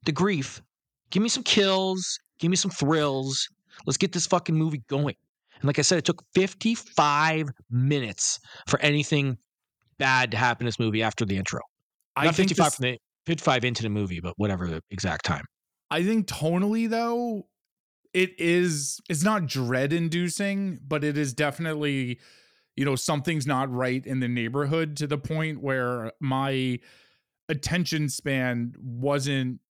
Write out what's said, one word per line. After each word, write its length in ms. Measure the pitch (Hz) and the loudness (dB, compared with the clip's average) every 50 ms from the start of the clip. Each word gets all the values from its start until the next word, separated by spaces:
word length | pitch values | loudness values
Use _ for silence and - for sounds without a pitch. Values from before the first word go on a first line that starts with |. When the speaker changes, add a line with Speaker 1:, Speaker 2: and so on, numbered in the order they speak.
| - | -2
Speaker 1:
the 60 | - | -2
grief. 500 | 151 135 175 202 202 151 131 117 - - - _ _ _ _ _ _ _ _ _ | 0 0 0 0 0 -2 -4 -6 -10 -16 -20 _ _ _ _ _ _ _ _ _
Give 100 | - 185 214 | 0 0 2
me 60 | 233 | 2
some 140 | - 262 233 | 0 -2 0
kills. 760 | - - - 202 190 190 190 190 190 190 185 180 - - - _ _ _ _ | 2 4 4 4 4 4 2 2 0 -2 -2 -4 -6 -8 -8 _ _ _ _
Give 100 | - 165 | 0 0
me 80 | 185 - | 2 2
some 140 | - 202 | 0 -2
thrills. 760 | 165 - - 139 160 160 151 147 135 135 131 135 135 - - - _ _ _ _ _ - - | -2 -2 0 2 4 4 2 2 0 -2 -2 -4 -4 -4 -4 -6 _ _ _ _ _ -12 -4
Let's 120 | - 135 - | -4 0 0
get 140 | - 190 | 0 0
this 140 | 185 180 156 - | 0 -2 0 2
fucking 280 | - 175 170 - 160 | 2 2 2 2 2
movie 280 | 156 156 160 151 143 117 _ | 2 2 0 -2 -4 -6 _
going. 260 | 139 139 147 143 - _ _ _ _ _ _ _ _ | -2 -2 0 -2 -4 _ _ _ _ _ _ _ _
And 80 | - - | -2 0
like 140 | 135 147 - | 0 2 2
I 40 | 147 | 2
said, 140 | - 190 170 | 4 2 2
it 60 | - | 2
took 180 | - 175 - - _ _ | 0 -2 -2 -4 _ _
fifty-five 1120 | 190 185 196 - _ - 226 233 226 - - - - 156 147 143 143 156 160 160 156 156 143 123 _ - _ | 2 2 2 0 _ 0 0 0 0 -4 -4 2 2 4 4 4 4 4 2 2 0 -2 -4 -6 _ -10 _
minutes 680 | 117 123 127 135 147 143 131 107 98 - - - - - _ - - - - - | 0 2 2 4 2 2 0 -4 -4 -4 -4 -4 -4 -4 _ -18 -20 -18 -2 0
for 120 | - - | 0 4
anything 560 | - 147 143 147 147 - - 147 143 135 127 - _ _ _ _ _ _ _ _ _ _ _ _ | 4 4 4 4 2 2 0 0 2 0 -2 -4 _ _ _ _ _ _ _ _ _ _ _ _
bad 340 | 139 131 131 127 127 120 | 2 4 4 4 4 2
to 60 | 104 110 | 2 2
happen 280 | 123 123 120 - - | 2 2 2 2 0
in 20 | 120 | -2
this 120 | 110 - | 0 0
movie 220 | 117 110 104 110 | 0 0 2 2
after 220 | 110 110 107 - 117 | 0 0 0 -2 -2
the 120 | 98 98 95 | 0 0 -2
intro. 240 | 95 - - - - - _ _ _ _ _ _ _ _ _ | -2 -2 -6 -8 -10 -12 _ _ _ _ _ _ _ _ _
Speaker 2:
I 100 | - 139 | 0 2
Speaker 1:
Not 100 | 160 165 | 2 4
Speaker 2:
think 140 | 156 190 190 | 4 2 2
Speaker 1:
fifty-five 220 | - - 165 151 | 4 4 4 4
Speaker 2:
this 40 | 147 | 4
Speaker 1:
from 80 | - 131 127 | 2 -2 -2
the, 60 | 127 117 _ _ _ _ _ | -2 -4 _ _ _ _ _
fifty-five 380 | - 170 156 - - 135 123 123 | -4 -4 0 2 2 2 4 2
into 180 | 127 120 - 110 | 0 -2 -2 -4
the 60 | 110 | -2
movie, 300 | 104 104 104 95 90 85 | -2 -2 -2 -2 -4 -6
but 140 | 82 90 92 - | -8 -8 -4 -2
whatever 300 | 104 104 98 90 90 87 | 0 0 0 -2 -2 -4
the 140 | 82 80 - _ | -4 -6 -8 _
exact 340 | - 92 - 95 80 78 - | -10 -6 -4 -4 -4 -4 -2
time. 200 | - - 143 139 - _ _ _ _ _ _ _ _ | -4 -4 -4 -4 -12 _ _ _ _ _ _ _ _
Speaker 2:
I 140 | 151 156 175 | -2 0 2
think 240 | 196 226 226 196 - | 2 2 2 0 0
tonally, 600 | - - 147 156 170 180 190 208 214 226 226 226 | -4 -2 -2 0 2 2 2 2 0 0 0 0
though, 580 | 220 226 233 233 240 240 240 240 226 208 - _ _ _ _ _ _ _ _ _ _ _ _ _ _ | 0 0 0 0 -2 -2 -2 -2 -4 -6 -8 _ _ _ _ _ _ _ _ _ _ _ _ _ _
it 240 | 185 185 185 185 - | 0 0 0 0 -2
is, 600 | 160 170 170 180 180 180 160 147 143 139 - - - - | 0 2 4 4 4 2 0 -2 -4 -6 -8 -8 -6 -4
it's 140 | 175 147 156 | -2 2 2
not 220 | 208 220 208 175 | 2 2 2 0
dread-inducing, 1300 | 135 - 135 127 117 127 127 131 143 156 170 170 170 156 175 175 175 160 - 202 202 196 196 196 190 175 - - | -2 -2 -2 0 0 2 0 2 2 0 0 0 0 0 0 0 -2 -2 -2 -2 -2 -2 -2 -2 -4 -6 -8 -6
but 180 | 139 156 151 143 | -4 -2 0 0
it 140 | 151 147 147 | 0 0 0
is 160 | 151 135 123 | -2 -2 -2
definitely, 840 | 117 151 147 139 147 165 160 156 151 151 147 143 135 131 123 120 - _ - - - _ _ _ _ _ _ _ | -2 -2 -2 -2 -4 -6 -4 -4 -2 -2 -2 0 0 -2 -4 -6 -8 _ -20 -20 -20 _ _ _ _ _ _ _
you 80 | - 139 | -2 0
know, 120 | 139 135 127 | 0 0 0
something's 500 | - - 160 147 135 175 165 156 131 135 | 0 -2 -2 0 0 -2 -2 -2 0 0
not 240 | 143 127 135 135 123 | 0 0 0 -2 -2
right 320 | 120 127 127 127 131 131 | 0 0 0 0 -2 -2
in 140 | - 135 131 | -2 -2 -2
the 80 | 127 120 | 0 0
neighborhood 680 | 123 120 117 113 120 143 147 139 151 165 165 156 147 143 | 0 -2 -2 -2 -2 -2 -2 0 0 0 0 -2 -4 -6
to 100 | 151 143 | -4 -4
the 100 | 151 143 | -4 -4
point 440 | 139 - 160 156 160 160 156 131 | -4 -4 -4 -2 -2 -4 -4 -6
where 500 | - 139 135 131 123 123 123 120 110 113 - _ | -4 -2 -2 0 0 -2 -2 -4 -4 -8 -8 _
my 600 | - 139 131 135 135 139 135 131 131 131 123 123 _ - - - _ _ _ _ _ _ _ _ _ _ | -4 -2 0 0 0 0 0 0 0 0 -2 -4 _ -14 -20 -20 _ _ _ _ _ _ _ _ _ _
attention 600 | 160 147 - - 160 180 180 - - 156 151 143 | -6 -6 -4 -2 -2 -2 -2 0 -2 -2 -2 -2
span 640 | 135 - - 147 135 135 127 127 123 120 120 120 127 - | -4 -6 -4 -2 -2 0 0 0 -2 -2 -4 -6 -8 -10
wasn't 840 | - 131 123 120 127 143 143 143 131 143 143 135 131 127 127 - _ _ | -12 -10 -8 -4 -2 0 0 0 0 0 0 0 -2 -2 -4 -8 _ _